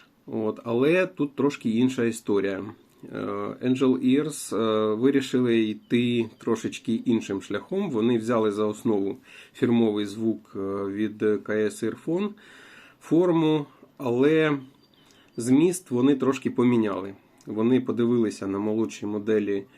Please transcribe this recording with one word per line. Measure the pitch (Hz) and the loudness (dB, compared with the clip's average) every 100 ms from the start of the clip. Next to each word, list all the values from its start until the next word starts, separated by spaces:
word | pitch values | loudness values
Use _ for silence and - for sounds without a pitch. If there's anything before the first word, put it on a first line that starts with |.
| _ _ - | _ _ -10
От, | 113 107 107 | -4 -4 -4
але | 120 117 139 180 180 | -4 0 2 2 0
тут | - 147 - | -4 -6 -2
трошки | 139 143 120 | -2 -2 -2
інша | 110 127 127 | 2 0 2
історія. | 117 113 - 101 98 95 104 107 _ _ - | -2 -2 -2 0 0 -4 -10 -16 _ _ -14
Е, | 110 101 101 104 110 | -8 -6 -6 -8 -6
Angel | 127 131 135 127 127 135 | -2 2 2 2 2 2
Ears, | 151 - - 101 | 0 -8 -6 -2
е, | 113 107 107 107 | 0 2 0 2
вирішили | 131 139 131 127 123 117 | 2 2 0 0 2 2
йти | 110 107 _ 123 120 120 113 - | 2 -4 _ 0 2 0 -2 -6
трошечки | - 113 113 - - | -4 -4 -4 -8 -4
іншим | 113 - 113 - 98 | -2 0 -2 -2 -8
шляхом. | - 98 - 190 202 | -6 -8 -4 -4 -2
Вони | 117 117 120 | 0 0 0
взяли | 113 120 110 | 0 0 0
за | 101 107 | 0 -2
основу | 104 117 104 98 - - - - | -2 -2 0 -2 -6 -16 -20 -20
фірмовий | - 131 117 113 104 104 | -2 2 4 4 2 -4
звук, | 104 113 107 - 104 | -2 -2 -2 -8 -8
е, | 98 98 101 | -6 -4 -4
від | 101 107 107 110 104 | -4 -4 0 0 0
К | - | -2
С | 107 107 - | -2 -2 -2
Earphone, | 110 110 - 175 208 - - - - - - _ | -6 -6 -4 -2 -4 -8 -20 -20 -20 -20 -20 _
форму, | - 156 180 165 156 156 143 - - - | 2 4 4 4 2 2 -2 -14 -20 -8
але | 127 120 143 160 156 139 131 _ _ _ _ - _ - | -2 2 4 4 2 0 -6 _ _ _ _ -20 _ -8
зміст | 117 131 180 175 - | 4 4 4 0 -4
вони | 123 131 139 | 2 2 4
трошки | 131 135 113 | 0 -2 -4
поміняли. | 110 123 120 107 92 98 95 _ _ - | 2 2 4 2 -2 -10 -16 _ _ -10
Вони | 107 113 127 | -2 2 2
подивилися | 127 107 117 120 107 98 98 | 0 0 2 2 0 -2 -6
на | 98 | -4
молодші | 104 110 110 - 104 | -2 -2 -4 -6 -8
моделі | 104 101 107 101 98 - | -6 0 0 0 -4 -6